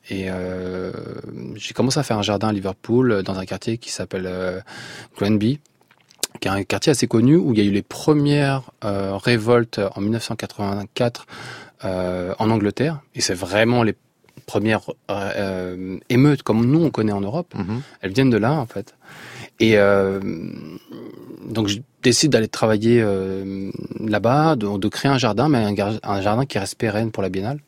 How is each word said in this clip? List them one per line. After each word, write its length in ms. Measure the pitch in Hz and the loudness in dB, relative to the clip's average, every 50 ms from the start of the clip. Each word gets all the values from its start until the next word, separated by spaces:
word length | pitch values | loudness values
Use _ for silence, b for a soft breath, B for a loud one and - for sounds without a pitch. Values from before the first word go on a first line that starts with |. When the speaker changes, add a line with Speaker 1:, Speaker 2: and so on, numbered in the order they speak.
| _ - | _ -10
Speaker 1:
Et, 180 | 95 95 95 95 | -8 -6 -6 -6
euh, 640 | 92 92 92 92 92 92 92 90 92 92 92 92 - - - - - - - - - - - 64 - | -6 -6 -6 -6 -6 -6 -6 -6 -6 -6 -8 -8 -8 -10 -12 -12 -12 -12 -14 -14 -14 -12 -12 -12 -12
j'ai 180 | 107 - - - | -12 -12 -10 -4
commencé 260 | - - 131 135 160 | -2 0 0 0 -2
à 40 | 139 | -2
faire 140 | - 113 | 0 -2
un 60 | 104 101 | -2 0
jardin 240 | 101 104 98 104 | 0 0 0 0
à 40 | 110 107 | 0 -2
Liverpool, 580 | 98 95 95 92 _ - - 113 123 131 123 | -2 -4 -6 -8 _ -4 0 2 4 4 4
euh, 100 | 107 98 | 2 0
dans 160 | 92 92 95 | -2 -4 -6
un 80 | 92 95 | -6 -6
quartier 320 | 95 95 95 - - 113 | -8 -10 -8 -6 -6 -6
qui 140 | 117 - - | -6 -8 -12
s'appelle, 340 | - - 92 92 - 95 92 | -10 -10 -8 -6 -6 -6 -6
euh, 340 | 92 90 92 92 92 90 92 - B B B B B B B B B _ | -4 -6 -4 -4 -4 -4 -6 -12 B B B B B B B B B _
Granby, 420 | - 104 101 110 107 104 113 139 147 _ _ _ _ _ _ _ _ _ _ _ _ - - _ - | -4 0 2 2 2 2 0 0 -2 _ _ _ _ _ _ _ _ _ _ _ _ -8 -8 _ -8
qui 80 | - | -4
est 40 | 98 | -4
un 120 | 95 101 95 | -2 -2 -2
quartier 280 | _ - 98 - 160 | _ -4 0 2 2
assez 160 | 143 - - | 2 2 2
connu 280 | 110 - 113 113 131 151 | 2 2 4 6 6 6
où 180 | 175 185 151 117 | 4 4 2 2
il 60 | 104 | 2
y 20 | |
a 40 | 101 | 4
eu 60 | 101 | 4
les 120 | 98 101 95 | 2 0 -2
premières, 880 | _ - - - - 151 151 143 147 147 147 143 139 135 135 131 - _ _ - | _ -12 -4 2 2 4 4 4 2 2 2 2 0 0 -2 -6 -10 _ _ -6
euh, 320 | 104 101 98 98 98 98 | -4 -2 -2 -2 -4 -4
révoltes 640 | 98 - 127 123 113 104 117 120 120 117 117 - - 101 85 - | -2 2 2 2 2 4 4 4 4 4 0 -2 -4 -2 -2 -2
en 60 | 95 | -2
mille 100 | 98 104 | -2 -2
neuf 120 | 113 113 - | -2 -2 -4
cent 120 | - 117 | -6 -8
quatre-vingt-quatre, 920 | - - - - - 101 98 101 104 101 - _ - 127 120 120 - - B B B B B B B B B B _ - | -8 -8 -10 -8 -6 -4 -4 -4 -4 -8 -10 _ 0 0 0 -2 -6 -20 B B B B B B B B B B _ -8
euh, 500 | 98 92 92 92 90 90 90 90 90 95 - | -6 -4 -2 -2 -2 -4 -4 -4 -6 -4 -2
en 100 | 110 110 | 2 2
Angleterre. 520 | 113 110 101 104 101 - 123 156 165 143 _ _ _ | 2 2 2 0 0 0 -2 -2 -2 -6 _ _ _
Et 80 | 127 | -6
c'est 140 | - - 95 | -4 -4 -2
vraiment 480 | 85 92 87 95 104 113 117 123 123 117 | -4 -4 0 2 2 4 4 4 4 4
les 120 | 107 95 _ _ _ _ _ _ _ _ - _ | 2 0 _ _ _ _ _ _ _ _ -20 _
premières, 440 | - - 107 101 110 110 101 - - - _ _ - | -4 -2 0 2 2 0 0 -2 -6 -14 _ _ -8
euh, 200 | 101 101 98 98 - | -6 -4 -4 -4 -4
euh, 640 | - 101 95 95 92 92 92 90 90 92 92 95 - _ _ | -4 -4 -4 -4 -4 -6 -8 -8 -8 -8 -8 -8 -10 _ _
émeutes 320 | 123 123 135 147 147 139 | 4 4 6 4 4 2
comme 240 | - - 107 110 117 | 0 0 2 2 4
nous 200 | 120 143 165 170 | 4 4 4 2
on 40 | 139 | 2
connaît 220 | 110 - 110 107 | 0 0 0 0
en 100 | 101 101 | 0 -2
Europe. 320 | 98 98 117 170 175 _ - | -4 -4 -4 -6 -6 _ -8
Speaker 2:
Mhm. 280 | - 98 87 110 123 139 B B B | -8 -6 -4 -6 -8 -8 B B B
Speaker 1:
Elles 120 | - 92 95 | -10 -4 2
viennent 160 | 123 135 131 | 4 4 4
de 80 | 117 | 4
là, 160 | 104 101 120 151 | 4 4 2 0
en 120 | 160 123 | 0 -2
fait. 300 | 117 - 98 104 - _ B B B B B B B B B B B B _ | -6 -8 -12 -12 -12 _ B B B B B B B B B B B B _
Et, 180 | 110 113 110 | 4 6 6
euh, 420 | 104 101 101 101 98 98 98 98 98 95 98 90 82 85 87 - - 73 76 87 - _ _ - - - - - - - - - - 95 - | 6 6 6 6 4 4 2 0 -2 -4 -4 -6 -6 -8 -10 -10 -12 -14 -14 -16 -18 _ _ -18 -18 -16 -16 -18 -18 -18 -18 -18 -16 -12 -6
donc 180 | 113 110 107 | -2 -2 0
je 120 | 98 101 107 - _ _ _ | 0 -2 -4 -6 _ _ _
décide 300 | - 127 117 - - 151 | 2 4 4 4 4 4
d'aller 160 | 127 113 110 | 4 4 2
travailler, 540 | 104 - - - 110 110 104 107 113 120 120 | 0 -2 0 2 2 2 4 4 6 6 6
euh, 680 | 113 104 98 95 95 95 95 98 98 98 98 98 98 98 - - - - - - | 4 4 0 0 -2 -4 -4 -6 -6 -6 -6 -6 -8 -8 -8 -10 -10 -10 -10 -6
là-bas, 560 | 110 110 107 104 98 113 127 147 156 165 160 | -2 0 0 2 2 4 4 4 4 4 2
de, 220 | 123 104 101 104 | 2 0 -2 -2
de 100 | 98 98 | 0 -2
créer 240 | 104 - - - 139 | -2 -2 0 2 2
un 60 | 139 | 4
jardin, 320 | 131 123 117 101 107 127 156 | 4 4 2 2 2 2 4
mais 80 | 147 | 4
un 160 | 120 110 104 104 | 4 2 2 0
gar-, 260 | 98 101 101 110 - - | 0 0 -2 -2 -4 -4
un 180 | - 101 98 | -4 -2 0
jardin 240 | 95 104 107 120 139 | 2 2 2 2 0
qui 140 | 135 - 107 | -2 -2 -4
reste 160 | 98 92 - | -4 -4 -6
pérenne 360 | _ - 113 101 107 113 110 | _ -2 -2 0 0 -2 -2
pour 120 | - - 98 | -2 -4 -4
la 60 | 92 | -2
Biennale 300 | 92 95 95 113 139 151 _ | -2 -4 -4 -4 -6 -8 _